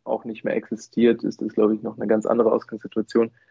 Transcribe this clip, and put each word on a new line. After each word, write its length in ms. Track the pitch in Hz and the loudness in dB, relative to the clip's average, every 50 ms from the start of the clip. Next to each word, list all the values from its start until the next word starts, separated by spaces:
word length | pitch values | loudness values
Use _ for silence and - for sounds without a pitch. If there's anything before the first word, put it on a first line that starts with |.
| _ | _
auch 200 | 120 120 110 - | -4 -4 -4 -4
nicht 200 | 117 107 - - | -10 -12 -8 -6
mehr 120 | - - | -4 -4
existiert, 680 | 113 - - 110 104 - - - 113 117 117 117 117 - | -4 -4 -6 -10 -10 -10 -6 0 2 4 4 4 2 -2
ist 160 | - - - | -6 -6 -6
das, 140 | - 110 - | -8 -4 2
glaube 200 | 110 107 104 110 | 2 4 4 2
ich, 80 | 107 | 0
noch 140 | 110 110 110 | -4 -10 -8
eine 100 | - 110 | -6 0
ganz 200 | 104 113 110 107 | 0 0 2 2
andere 260 | - - 117 113 110 | 0 2 2 4 2
Ausgangssituation. 800 | - 113 - - 117 107 - 98 - 110 107 - - 117 113 113 - _ _ _ | 2 0 -2 -8 -14 -14 -14 -8 -6 -6 -6 -2 0 0 0 0 -4 _ _ _